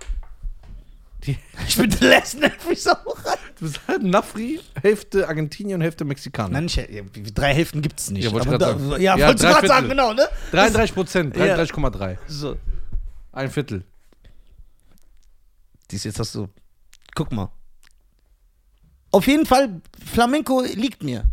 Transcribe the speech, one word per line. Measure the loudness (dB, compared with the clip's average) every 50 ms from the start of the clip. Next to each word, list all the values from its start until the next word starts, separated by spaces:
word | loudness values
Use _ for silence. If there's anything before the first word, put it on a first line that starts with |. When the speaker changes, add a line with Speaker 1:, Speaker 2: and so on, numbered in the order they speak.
| -8 -6 -6 -6 -8 -10 -12 -10 -10 -10 -10 -10 -14 -18 -18 -18 -18 -20 -20 -20 -20 -20 -18 -10 -6
Speaker 1:
Die | -6 -6 -6 -8 -14
Speaker 2:
<laughs> | -14 -8 -6 -2
Ich | 2 2
bin | 2 2
der | 4 4 6 6
letzte | 6 6 4 0 -2 0
Nafri, | 0 0 0 -2 -4 -4 -4
Sauerei. | 0 2 2 0 0 -2 -8 -10 -6 -4 -4 -4 -4 -6 -10 -14 -10
Speaker 1:
Du | -10
bist | -8 -8 -8 -6 -4
halb | -2 -2 0
Nafri, | 2 2 2 2 0 -4 -8 -8 -6 -8 -10 -10 -14 -8 0
Hälfte | 2 2 2 2 -2 -4 -2 -2 -2 0
Argentinier | -2 -4 -4 -6 -6 -8 -8 -6 -4
und | -2
Hälfte | -2 -2 -2 -4 -6
Mexikaner. | -6 -6 -8 -10 -8 -6 -6 -4 -2
Speaker 2:
Nein, | -2 -2 -2
nicht, | -2 -2
ja, | -4 -4 -6 -8 -14 -14 -14 -14
wie, | -14 -14 -8 -2
drei | 0 2 4 4
Hälften | 4 2 0 0 -2
gibt's | -4 -4 -4 -6 -8 -6
nicht. | -4 -2 -2
Speaker 1:
Ja, | 0 0
wollte | 0 2 2
ich | 2
Speaker 2:
Aber | 2 2
Speaker 1:
grad | 2 0
Speaker 2:
da, | 0 -2 -2
Speaker 1:
sagen. | -2 2
Speaker 2:
ja, | 2 4 4 6
Speaker 1:
Ja, | 6 6
Speaker 2:
wollte | 6 6
ich |
Speaker 1:
drei | 6 6
Speaker 2:
grad | 6 6
Speaker 1:
Viertel. | 6 6 6
Speaker 2:
sagen, | 4 4 2
genau, | 0 2 0 2 4
ne? | 2 2 2 0 -4 -6 0
Speaker 1:
Dreiunddreißig | 2 4 4 4 4 4 2 2 0
Prozent, | -2 -4 -2 0 -2 0 0 0
Speaker 2:
Ja. | 0 2
Speaker 1:
dreiunddreißig | 2 2 2 0 -2 -2
Komma | -2 -2 -2
drei. | -2 -2 -6 -6 -6 -8 -10 -10
Speaker 2:
So. | -10 -8 -8 -8 -8 -6 -4 -4 -4 -2 -4 -4 -4 -4 -6 -6 -10 -14 -16 -14
Speaker 1:
Ein | -8 -6 -6 -4
Viertel. | -4 -4 -4 -4 -6 -8 -8 -12 _ -20 -20 -20 -20 _ -20 -20 -20 -20 -20 -20 -20 -20 -20 -20 -20 _ _ _ -20 -20 -20 -20 -20 -20 -20 -20 -20 -20 _ _ _ _ _ _ _ _ _ -14
Speaker 2:
Dies | -12 -10 -8
jetzt | -8 -6 -6
hast | -6 -6 -6
du, | -8 -10 -10 -12 _ -20 -20 _ _ _ _ -20 -20 _ -10 -6
guck | -6 -6 -4
mal. | -4 -6 -6 -6 -8 -14 -20 -20 -20 -20 -20 -20 _ _ _ _ _ _ _ _ _ _ _ _ _ _ _ _ _ _ _ _ _ _ _ _
Auf | 2 2 4 4
jeden | 4 4 4
Fall, | 4 4 2 2 2 -2 -10 -16 -18 -20 -20 -12
Flamenco | -4 0 2 2 2 2 0 0 0 0 0
liegt | 0 -2 -2 -4 -4 -4 -4 -6
mir. | -6 -6 -4 -2 0 -2